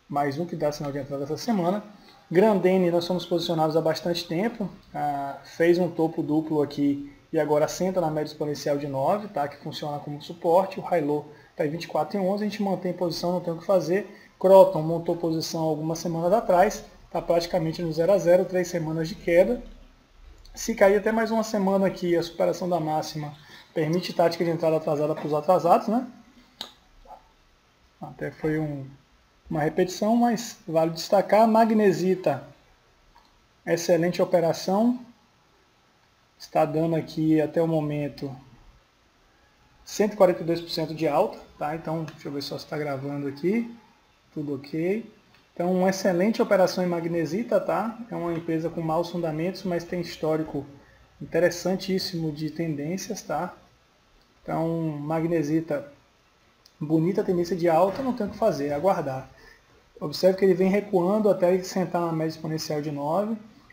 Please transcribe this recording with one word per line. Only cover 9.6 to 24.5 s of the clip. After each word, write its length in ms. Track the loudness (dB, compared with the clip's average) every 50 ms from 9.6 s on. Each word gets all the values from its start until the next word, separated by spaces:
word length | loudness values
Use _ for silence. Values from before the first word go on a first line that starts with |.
funciona 360 | -14 -14 -10 -8 -8 -8 -8 -8
como 240 | -8 -10 -12 -12
suporte. 580 | -12 -14 -14 -4 2 4 4 4 4 2 -4 -10
O 20 |
High 200 | -4 0 0 0
Low 280 | 2 0 -2 -2 -4 -8 -16 -20 -20 -16 _
tá 120 | -4 -4
em 40 | -4
vinte 140 | -4 -6 -8
e 40 | -4
quatro 300 | -2 -2 -2 -2 -2 -2
e 20 |
onze, 220 | 0 0 0 -2 -2
a 40 | -4
gente 140 | -4 -2
mantém 320 | -2 -2 -2 -2 -4 -6 -4
posição, 380 | -2 -4 -4 -2 -2 -2 -2
não 80 | -2 -2
tem 120 | -2 -4
o 60 | -6 -6
que 80 | 0
fazer. 400 | 2 2 2 4 2 0 -2 -2 -6 -12 -20 -20 -20 _ _
Croton 400 | 6 10 10 10 10 10 6 0
montou 340 | -2 -2 -2 -2 -2 -2 -2
posição 460 | -2 -2 -2 -2 -2 -4 -4 -4 -2 -2
algumas 340 | -2 -2 -2 -2 -4 -4 -4
semanas 340 | -4 -4 -2 0 2 2
atrás, 500 | 2 2 4 4 6 6 6 4 2 -4 -12 -16 -20 -20 -18 -10
tá 120 | -8 -6
praticamente 600 | 0 2 2 2 0 0 -2 -2 -2 -2 -2 -4
no 80 | -4 -2
zero 220 | 0 2 4 4
a 60 | 4 4
zero, 260 | 6 6 6 6 4
três 240 | 2 0 -2 -2 -2
semanas 400 | -4 -4 -4 -2 -2 -2 -4 -4
de 60 | -6
queda. 480 | -6 -2 4 6 6 6 4 2 -4 -6 -12 -18 -20 -20 -20 _ _ _ _ _ -20 -20 -20 -20 -20 -20 -20 -14
Se 200 | -8 -6 -6 2
cair 220 | 4 4 4 4
até 140 | 4 2 0
mais 200 | 0 0 0 0
uma 120 | -2 -2
semana 440 | -2 -2 -2 0 2 2 2 2 2
aqui, 280 | 0 0 -2 -2 0 0
a 80 | 0
superação 460 | 0 -2 -2 -2 0 0 0 -2 -2 -2
da 100 | -2 -2
máxima 560 | -2 -2 -2 -4 -4 -6 -8 -10 -10 -10 -12 -16 -20 -20 -20 -20 -20 _
permite 400 | _ -2 -2 0 0 -2 -2 -2
tática 320 | 0 2 2 2 2 0 -2
de 60 | -2